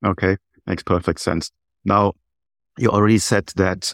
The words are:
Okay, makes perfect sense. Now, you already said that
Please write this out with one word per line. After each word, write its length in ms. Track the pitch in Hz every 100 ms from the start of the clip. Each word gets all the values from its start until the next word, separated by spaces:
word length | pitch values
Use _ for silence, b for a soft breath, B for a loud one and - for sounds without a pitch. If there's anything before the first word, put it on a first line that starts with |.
Okay, 320 | 104 95 92 98 _ _ -
makes 160 | 90
perfect 400 | - 90 87 85
sense. 300 | - 82 - _ _ _ 101
Now, 280 | 101 101 - _ _ _ _ _ -
you 100 | 113
already 300 | 101 104 110
said 320 | - 104 - -
that 380 | 92 95 -